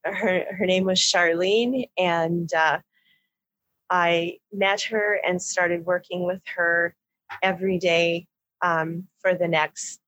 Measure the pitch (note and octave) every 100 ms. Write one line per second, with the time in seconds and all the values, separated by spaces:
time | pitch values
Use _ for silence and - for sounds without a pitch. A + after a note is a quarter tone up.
0 | E3 G3 A3 F#3 - F#3+ F#3 F#3 F#3+ F#3
1 | - F#3 E3+ E3 F#3 G#3+ A#3+ C4 A#3+ -
2 | F3+ E3+ E3 E3+ E3+ E3 D#3+ D3+ _ _
3 | _ _ _ _ _ _ _ _ _ F3+
4 | E3+ E3+ E3+ - _ G3 G3 G#3 - A3
5 | G#3 G#3 - F3+ - - F3 E3+ E3+ F3+
6 | - F3+ F3+ F#3 - - E3+ E3+ E3+ _
7 | _ _ _ - F#3+ F3 F#3+ F#3 F3+ E3+
8 | E3+ E3+ - _ _ _ F3 E3 D#3+ E3+
9 | F#3 _ F#3 F3+ E3+ E3 - - - -